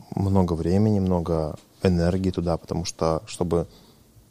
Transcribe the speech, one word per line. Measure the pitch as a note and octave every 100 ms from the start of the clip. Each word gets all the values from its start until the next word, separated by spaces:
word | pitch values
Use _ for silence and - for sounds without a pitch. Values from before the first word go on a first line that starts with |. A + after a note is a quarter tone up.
| - -
много | G2 F#2+ F2
времени, | D#2+ E2 G2 A2 G#2
много | F#2 F2 E2 D#2+ D#2 - - -
энергии | G2 F2 E2+ F#2+ F#2+
туда, | F2 E2+ D#2+
потому | - E2 E2+
что, | - E2 D#2 -
чтобы, | - F2+ E2+ - - - - _ - -